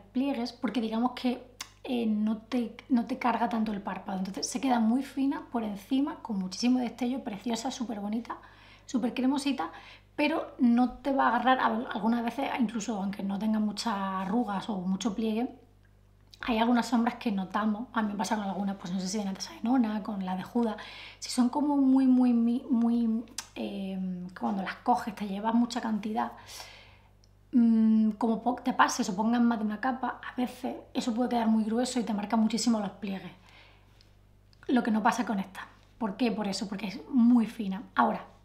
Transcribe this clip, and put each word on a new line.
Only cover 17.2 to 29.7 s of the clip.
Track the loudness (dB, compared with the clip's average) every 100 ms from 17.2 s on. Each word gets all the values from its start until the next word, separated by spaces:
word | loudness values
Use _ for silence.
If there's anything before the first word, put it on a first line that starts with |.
| -2
notamos, | -2 -2 0 0 -2 -4
a | -2
mí | -2
me | -2
pasa | -2 -2
con | -2
algunas, | -2 -4 -4
pues | -4
no | -4
sé | -4
si | -4
de | -4
Natasha | -6 -10
Denona, | -6 2 2 2 -2
con | -4 -6 -4
la | -4
de | -2
Huda, | 0 0 -2 -10 -16 -18 -14
si | -4
son | 2 2
como | 2 2 4
muy, | 6 6 6
muy, | 6 6
muy, | 4 4 2 0
muy, | 2 4 2 2 0 -4 -12 -14 -8
eh, | -6 -6 -6 -4 -4 -6 -10 -6
cuando | -4 -2
las | -4 -4
coges | 0 0 -2 -8
te | -6
llevas | -4 0
mucha | 2 2 0
cantidad, | -2 -2 -2 -2 -4 -6 -16 -18 -18 -20 -20 -20 _ _ _ _ _
mm, | 4 6 6 6 6 4
como | 2 0 0
po-, | 0 -2
te | 0
pases | 4 4 2 -2
o | 0
pongas | 2 4
más | 2 2
de |
una | -2